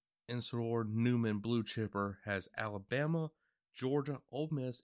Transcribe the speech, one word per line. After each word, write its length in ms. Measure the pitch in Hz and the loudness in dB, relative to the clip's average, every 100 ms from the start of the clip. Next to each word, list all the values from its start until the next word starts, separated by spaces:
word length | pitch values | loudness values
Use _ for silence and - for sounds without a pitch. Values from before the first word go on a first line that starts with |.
| _ _ - | _ _ -8
Isidore 560 | 123 - 120 117 117 110 | -4 -2 -2 0 0 0
Newman 540 | 110 120 123 113 104 | 2 4 4 4 2
Blue 240 | 110 120 | 2 2
Chipper 560 | 107 - 107 101 101 98 | 2 -2 -2 0 -2 -2
has 240 | - 98 92 - | -4 -4 -2 -4
Alabama, 760 | 110 104 98 127 151 165 156 - _ _ _ | -4 -6 -2 0 2 0 -2 -8 _ _ _
Georgia, 480 | - 127 143 143 135 - | -4 0 0 0 -6 -8
Ole 180 | 127 160 | -6 -2
Miss, 320 | 151 127 120 | -2 -2 -6